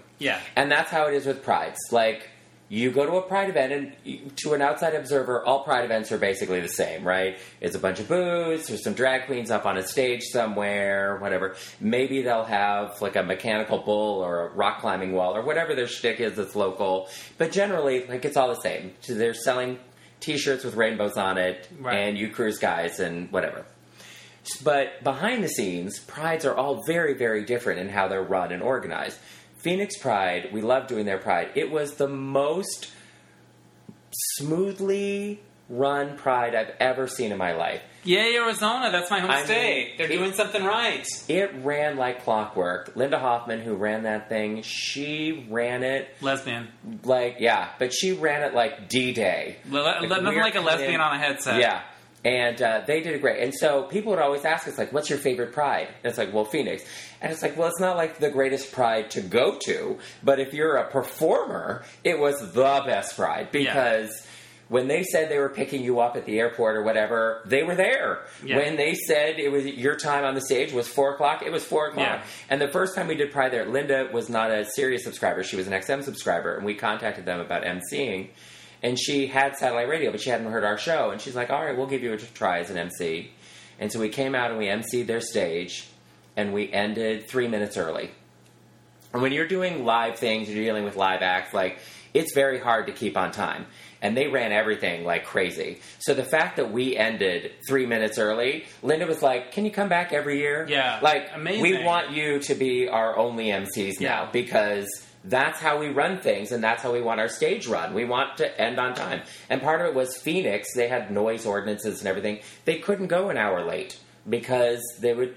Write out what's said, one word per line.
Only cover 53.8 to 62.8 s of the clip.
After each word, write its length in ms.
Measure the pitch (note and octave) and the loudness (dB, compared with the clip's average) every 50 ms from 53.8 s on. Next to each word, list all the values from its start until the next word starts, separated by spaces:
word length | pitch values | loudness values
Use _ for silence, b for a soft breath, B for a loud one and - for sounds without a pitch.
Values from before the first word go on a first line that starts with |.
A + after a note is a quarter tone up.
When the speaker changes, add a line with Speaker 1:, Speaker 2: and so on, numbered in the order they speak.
| C3 | 0
Speaker 2:
people 280 | - D#3 G3+ G#3 A3+ | 0 -2 -4 0 0
would 80 | G3 E3 | 2 2
always 240 | D3+ C#3+ C#3+ C#3+ C#3+ | 2 2 2 2 2
ask 240 | D#3+ D#3+ E3+ - - | 0 0 0 -2 -6
us, 100 | C#3 - | -4 -4
like, 140 | C3+ - | -4 -2
"What's 180 | B2 D3 D3 - | 0 -2 0 0
your 100 | D3+ C3+ | -4 0
favorite 340 | - C#3+ B2 A#2+ A#2+ A#2 - | 0 0 0 0 -4 -4 -2
Pride?" 340 | D3 D3+ C#3 A#2 F2+ D#2+ - - - - | 0 0 2 2 0 -2 -6 -10 -6 -4
And 60 | B2 | -4
it's 80 | A#2 - | -2 0
like, 160 | A2 F#2+ G2+ | -2 0 2
"Well, 120 | G#2+ G#2+ | 0 0
Phoenix." 380 | - - D#3 B2+ G2 F2 - - B B B B B B B | 2 0 -2 -2 -2 -4 -6 -8 B B B B B B B
And 100 | - D#3+ | -6 -6
it's 100 | D#3+ D#3 | -4 -2
like, 140 | - D3+ C#3+ | -2 -4 0
"Well, 120 | D#3 E3+ E3+ | 2 0 0
it's 100 | E3+ E3+ | 2 2
not, 160 | F#3 F#3 F3+ | 0 2 2
like, 220 | F3 E3 D#3+ D#3+ - | 2 0 0 0 0
the 100 | D3+ C#3+ | 0 0
greatest 420 | - C3+ C3+ C3+ C3 C3+ - - - | 2 2 2 2 2 0 -4 -6 0
Pride 380 | - B2 A#2 A2+ A2+ G#2+ - | 2 4 4 4 2 0 -2
to 100 | - - | -6 -6
go 360 | G2+ F2+ F2 A#2 C3 F#3+ - - - | -6 2 4 4 4 4 2 0 -2
to, 340 | - F2+ E2 D#2+ E2+ G#2+ - B B B B - | -2 -2 -2 -2 -4 -6 -6 B B B B 2
but 160 | - C#3 C3 | 4 4 4
if 120 | C3+ C3 - | 2 -4 -2
you're 220 | D3 D#3 D#3+ D3 B2+ | 0 0 2 4 2
a 120 | A2+ - | 0 2
performer, 920 | - C#3 - - - - D#3 D#3+ G#3 C#4 D4 - - F2 E2 F2 G2+ A#2+ B B B B B | 0 -2 -2 -2 -4 0 2 4 4 4 2 -2 -4 -6 -6 -6 -6 -8 B B B B B
it 160 | E3 F3 D3 | 0 2 4
was 200 | D3 C#3+ C#3 C#3 A#2 F#2+ E2+ | 4 2 2 0 -4 -2 2
the 300 | A#2 C3 C3+ C#3 C#3 | 4 6 6 6 4